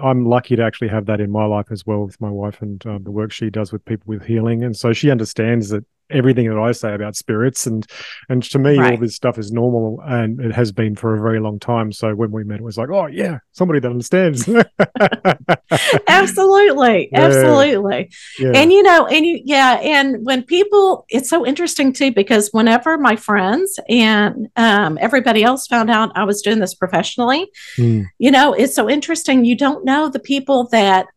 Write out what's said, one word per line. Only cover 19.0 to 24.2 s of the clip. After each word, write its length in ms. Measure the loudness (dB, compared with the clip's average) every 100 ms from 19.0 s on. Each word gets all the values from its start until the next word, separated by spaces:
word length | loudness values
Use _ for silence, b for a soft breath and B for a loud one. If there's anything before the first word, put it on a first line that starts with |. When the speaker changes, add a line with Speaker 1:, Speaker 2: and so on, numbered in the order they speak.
| 4
Speaker 2:
and 180 | 2 0
you, 160 | -2
yeah, 360 | -2 2 4 2
and 440 | 2 2 0 -2 -2
when 180 | -4
people, 600 | 0 0 2 4 4 0 -2
it's 200 | -4 0
so 160 | -2 0
interesting 480 | -4 -4 -2 0
too, 180 | 0 0
because 380 | 0 2 2 2
whenever 460 | 0 2 2 0 0
my 180 | 0 0
friends 640 | 0 0 0 0 -2 -6 -2
and, 600 | 2 2 2